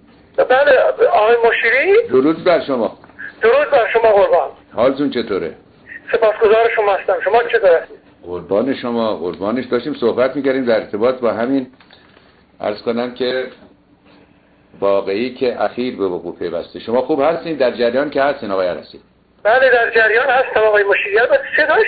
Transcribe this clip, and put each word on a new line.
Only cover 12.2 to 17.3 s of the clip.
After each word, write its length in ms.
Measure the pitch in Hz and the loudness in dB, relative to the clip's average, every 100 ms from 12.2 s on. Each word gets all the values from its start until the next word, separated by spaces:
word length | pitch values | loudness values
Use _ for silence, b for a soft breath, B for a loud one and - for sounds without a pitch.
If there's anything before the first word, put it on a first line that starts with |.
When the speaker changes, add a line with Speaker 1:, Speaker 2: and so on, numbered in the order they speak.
| b b _ _ | b b _ _
Speaker 2:
عرض 200 | 104 104 | -8 -6
کنم 320 | 123 117 123 | -4 -4 -6
که 340 | 120 123 127 127 - - _ _ _ _ _ _ _ _ _ _ - | -4 -4 -4 -6 -12 -20 _ _ _ _ _ _ _ _ _ _ -4
واقعی 540 | 98 98 95 98 127 | 0 0 -2 -4 -6
که 300 | 123 127 117 | -4 -4 -2
اخیر 340 | 104 - 127 127 | -4 -4 -8 -4
به 80 | 98 | -4
وقوع 340 | 87 85 85 | -4 -10 -10
پیوسته. 400 | 90 82 85 - | -8 -8 -10 -14
شما 220 | - 120 | -4 -2
خوب 200 | 131 156 | -2 0
هستین؟ 360 | 139 | 0